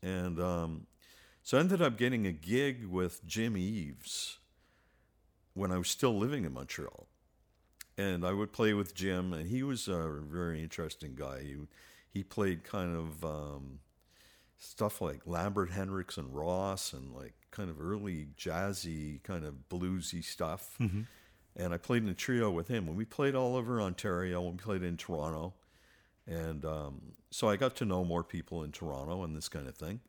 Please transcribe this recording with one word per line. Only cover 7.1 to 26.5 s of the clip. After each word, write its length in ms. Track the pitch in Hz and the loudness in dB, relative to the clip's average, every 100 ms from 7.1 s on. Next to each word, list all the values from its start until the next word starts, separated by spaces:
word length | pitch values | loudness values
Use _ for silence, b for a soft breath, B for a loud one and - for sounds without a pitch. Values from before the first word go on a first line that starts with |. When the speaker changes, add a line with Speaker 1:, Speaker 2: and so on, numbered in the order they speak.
| _ _ _ _ _ _ _ - - | _ _ _ _ _ _ _ -14 -2
Speaker 1:
And 300 | 98 90 90 | 0 2 2
I 80 | |
would 180 | 98 104 | 2 0
play 220 | - 110 | 4 6
with 220 | 104 98 - | 6 2 0
Jim, 380 | 95 90 92 | 0 2 2
and 140 | 85 82 | -2 0
he 140 | 123 | 0
was 260 | 139 123 - | 0 -2 0
a 320 | 90 80 73 76 | 0 0 -2 -4
very 380 | 85 85 80 | -2 0 0
interesting 500 | 80 - 80 - 76 | -4 -4 -6 -6 -10
guy. 280 | 65 69 67 | -6 -6 -6
He, 140 | 71 71 73 B B B B | -8 -8 -10 B B B B
he 140 | 101 | -6
played 400 | 95 - 98 87 | -4 2 2 2
kind 320 | - 104 87 85 | -2 -2 0 0
of, 280 | 80 78 | -2 -4
um, 580 | 82 76 73 71 69 69 - _ b b b b b b | -4 -4 -6 -8 -10 -14 -18 _ b b b b b b
stuff 420 | - - 107 - | -18 -2 -2 0
like 220 | 87 71 - | -4 -4 -4
Lambert, 420 | 85 98 101 90 | 0 0 2 0
Hendricks, 480 | 90 95 98 87 - | 0 -2 -2 -4 -6
and 160 | 69 69 | -6 -2
Ross, 560 | 80 92 98 95 - | 0 2 0 -2 -4
and, 200 | 67 65 | -6 -10
like, 200 | 62 64 - _ | -12 -14 -16 _
kind 180 | - 95 | -8 -8
of 100 | 76 | -4
early 500 | 80 104 104 85 73 71 | -4 -2 -2 -4 -6 -6
jazzy, 840 | 90 82 98 92 85 80 76 71 | -2 0 0 -2 -4 -4 -4 -6
kind 240 | - 92 76 | -6 -4 -4
of 240 | 69 65 | -8 -6
bluesy 540 | 90 90 92 82 85 | -2 0 0 -2 -4
stuff. 520 | 80 - 82 87 - - | -6 -4 -2 -4 -8 0
Speaker 2:
Mm-hmm. 220 | 113 95 113 B B B B - | 2 2 -4 B B B B -4
Speaker 1:
And 160 | 90 | -2
I 60 | 85 | -2
played 240 | - 120 | 2 2
in 80 | 110 | 4
a 60 | 87 | 0
trio 340 | - 123 110 | 2 4 4
with 180 | 85 85 | 2 2
him. 200 | 120 85 | 0 0
And 100 | 85 | -2
we 80 | 113 | -4
played 300 | - 139 135 | 2 2 4
all 200 | 127 127 | 4 2
over 240 | 117 123 | 2 2
Ontario, 640 | 101 90 107 87 92 87 90 | 2 0 0 2 2 0 -2
and 60 | |
we 40 | 90 | -4
played 240 | 110 98 | -2 0
in 160 | 90 85 | 0 -2
Toronto. 560 | - 82 78 78 85 - b b b b b b - | -2 0 0 -2 -4 -8 b b b b b b -6
And, 400 | 85 80 | -4 -2